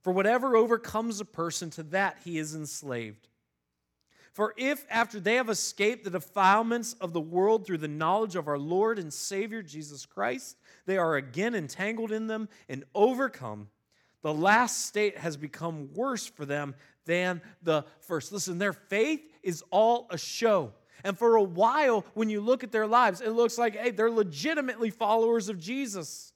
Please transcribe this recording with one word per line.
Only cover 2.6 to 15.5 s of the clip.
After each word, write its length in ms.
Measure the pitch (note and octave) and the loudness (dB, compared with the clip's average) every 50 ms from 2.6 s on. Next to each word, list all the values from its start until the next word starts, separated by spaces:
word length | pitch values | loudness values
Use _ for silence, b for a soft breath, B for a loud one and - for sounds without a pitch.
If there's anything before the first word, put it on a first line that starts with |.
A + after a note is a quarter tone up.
| D3+ C#3 - - D3+ C#3+ B2 A#2+ A#2 A2 G#2 _ _ _ _ _ _ _ _ _ _ _ _ _ _ _ _ _ _ b b b b b | -10 -10 -12 -12 -8 -6 -6 -6 -6 -8 -12 _ _ _ _ _ _ _ _ _ _ _ _ _ _ _ _ _ _ b b b b b
For 220 | b - G#3+ G#3+ - | b -4 -4 -4 -2
if, 300 | - B3+ C4+ D4 C4+ - - | -2 -2 -2 -2 -2 -6 -2
after 300 | G#3+ A3+ A#3 A3+ - G#3 | 0 0 0 0 -4 -4
they 160 | E3 G3+ A#3 | 0 0 2
have 140 | B3+ B3+ A3+ | 2 0 0
escaped 560 | G3+ - - - - - G3+ G#3 B3 A#3 - | -2 -2 -4 -6 -2 0 0 0 0 -2 -8
the 60 | G3 | -6
defilements 840 | F3 F3+ - - _ G#3 F#3+ F#3+ G3 A3 A#3 A3+ A#3 A#3+ A3+ A#3 - _ | -6 -6 -8 -6 _ 4 6 6 6 6 4 0 -2 -2 -4 -8 -8 _
of 120 | F#3+ F3 | -8 -4
the 80 | E3 E3+ | -4 -4
world 460 | D#3 D#3+ F3 F3+ F#3+ G#3 A3 A3 F#3+ | -4 0 0 2 4 4 4 2 2
through 120 | - F#3 D#3 | -2 -4 -4
the 100 | D#3 D3+ | -4 -6
knowledge 480 | D3 D3+ D#3+ E3 F#3+ G#3+ A3 G#3 E3 | -4 -2 0 2 2 2 0 -2 -4
of 100 | F#3 D3 | -6 -2
our 120 | D3 D3 C#3+ | -2 -2 -2
Lord 400 | C#3+ D#3 F3 F#3 G#3 A3+ A3+ G#3 | -2 0 0 2 2 2 0 -2
and 140 | E3+ D3+ | -6 -8
Savior 480 | - - - - G3+ G3 G3 G3+ A3 A3+ | -8 -8 -8 -4 -4 -4 -4 -4 -6 -10
Jesus 460 | G3 D3+ C#3+ D#3 D3+ D3 D3 C3 - | -10 -12 -14 -14 -14 -14 -14 -18 -18
Christ, 500 | _ _ F#3+ G3+ A#3 B3 C4+ - - - b b b b b b | _ _ -2 -2 -2 -2 -4 -8 -16 -18 b b b b b b
they 120 | - F#3+ F#3+ | -2 0 2
are 180 | E3+ E3 D#3 | 2 2 2
again 400 | C#3 C#3 C3 A#2+ D#3 G3+ A#3 A#3+ | 0 -2 -4 -4 -2 -2 0 0
entangled 560 | G3+ D#3 C3 - - F#3+ G#3 A3+ A3 A3+ G#3 | -2 -4 -6 -6 -6 -4 -4 -4 -4 -4 -4
in 160 | G#3+ A3 A3 A3 | -4 -4 -4 -4
them 200 | A3 A3 A3 G#3 b b b b | -6 -6 -6 -10 b b b b
and 160 | C3 C3+ - _ - | -10 -10 -10 _ 4
overcome, 720 | G#3 G#3 B3+ B3+ A#3+ C4+ B3 - - B2+ A2 G#2+ G#2 G#2 - _ _ _ _ _ _ _ _ _ _ | 4 4 4 4 2 -2 -4 -4 -8 -10 -10 -10 -10 -14 -18 _ _ _ _ _ _ _ _ _ _
the 100 | - D3+ | -4 -4
last 540 | D3+ D3+ E3 G3 G#3 A#3 B3 A3+ - - - | -2 2 4 6 6 6 4 2 -2 -6 -6
state 320 | - - G#3 G#3+ G3+ - - | -4 -2 0 0 0 -2 -4
has 180 | - E3+ D3+ | -6 -6 -6
become 560 | C#3 D3+ D3 | -6 -10 -12